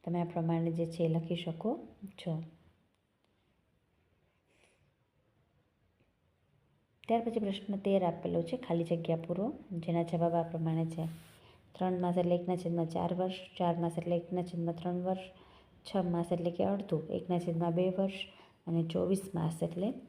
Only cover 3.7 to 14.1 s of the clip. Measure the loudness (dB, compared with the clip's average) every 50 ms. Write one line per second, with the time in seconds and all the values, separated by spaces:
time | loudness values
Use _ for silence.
3.7 | _ _ _ _ _ _ _ _ _ _ _ _ _ _ _ _ _ _ _ _
4.7 | _ _ _ _ _ _ _ _ _ _ _ _ _ _ _ _ _ _ _ _
5.7 | _ _ _ _ _ _ _ _ _ _ _ _ _ _ _ _ _ _ _ _
6.7 | _ _ _ _ _ _ -2 2 2 2 2 2 -2 0 0 0 -2 -4 -4 -4
7.7 | -4 -2 2 4 4 4 4 2 0 0 -2 0 0 0 0 0 -4 -6 -2 0
8.7 | 0 0 2 2 0 0 2 0 0 0 0 -4 -2 -2 0 -2 -2 -6 -10 -8
9.7 | -6 -6 -2 0 2 2 2 2 2 2 2 4 4 2 0 0 -2 -2 0 2
10.7 | 2 2 0 0 -2 -4 -4 -6 -6 -10 -16 -20 -20 -20 -20 -20 -20 -20 -20 -20
11.7 | -6 -2 0 0 2 2 2 2 2 4 4 4 4 2 2 0 -2 0 0 0
12.7 | 0 0 0 0 0 -2 0 0 0 0 0 -2 -2 -6 -10 -14 -4 0 2 2
13.7 | 2 2 0 0 0 -2 -2 0